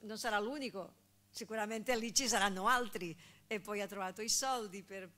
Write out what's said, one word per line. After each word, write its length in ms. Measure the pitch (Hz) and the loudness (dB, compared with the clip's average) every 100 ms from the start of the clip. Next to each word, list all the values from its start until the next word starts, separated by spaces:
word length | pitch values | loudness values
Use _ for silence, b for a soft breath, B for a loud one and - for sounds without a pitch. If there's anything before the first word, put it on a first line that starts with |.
non 120 | 208 214 | -10 -4
sarà 220 | 240 208 | 0 2
l'unico, 560 | 214 294 247 190 170 - _ _ _ | 0 -2 -4 -6 -10 -14 _ _ _
sicuramente 680 | - 214 220 208 226 214 233 | -12 -6 -2 -2 -2 0 0
lì 180 | 226 | 2
ci 120 | - 254 | 2 4
saranno 420 | 214 196 185 208 | 4 4 4 6
altri. 460 | 254 233 214 175 156 B B - | 6 4 -4 -6 -8 B B -6
E 140 | 214 | -6
poi 220 | 208 208 | -4 -4
ha 40 | 196 | -4
trovato 360 | 202 190 185 | -4 -4 -4
i 80 | 220 | 0
soldi 520 | - 269 254 208 196 | 2 2 0 -2 -8
per 240 | 185 196 185 | -10 -10 -10